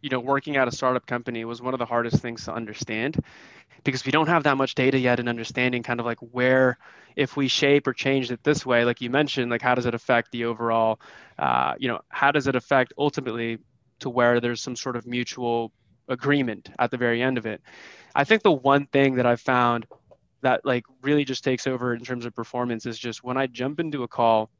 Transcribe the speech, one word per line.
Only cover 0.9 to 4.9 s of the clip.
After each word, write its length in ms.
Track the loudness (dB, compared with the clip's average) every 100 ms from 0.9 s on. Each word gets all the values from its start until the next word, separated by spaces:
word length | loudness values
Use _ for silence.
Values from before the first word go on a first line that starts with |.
| -2 -2
company 380 | -6 -6 -8
was 180 | -8 -8
one 120 | -6
of 60 | -6
the 60 | -2
hardest 360 | -2 2 0
things 240 | -2 -10 -8
to 80 |
understand 680 | -8 -8 -10 -8 -4 -2 -4 -6 -14 -20 -20 _ _
because 220 | -4 -4 0
we 60 |
don't 140 | 2 4
have 160 | 2
that 120 | 2 2
much 180 | 0
data 240 | 2 2